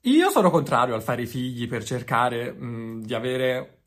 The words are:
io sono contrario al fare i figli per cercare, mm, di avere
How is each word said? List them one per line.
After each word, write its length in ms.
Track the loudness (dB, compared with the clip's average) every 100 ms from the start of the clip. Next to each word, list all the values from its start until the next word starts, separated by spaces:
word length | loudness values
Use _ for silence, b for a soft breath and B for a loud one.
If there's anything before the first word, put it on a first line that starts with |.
io 300 | 4 4 6
sono 200 | 6 4
contrario 440 | 4 2 2 2
al 80 | 0
fare 200 | -2 -4
i 40 | -4
figli 400 | -4 -6 -6 -6
per 180 | -6
cercare, 680 | -4 -6 0 2 2 0 -6
mm, 500 | -8 -10 -8 -8 -10
di 120 | -6
avere 640 | -4 -2 0 0 -2 -6 _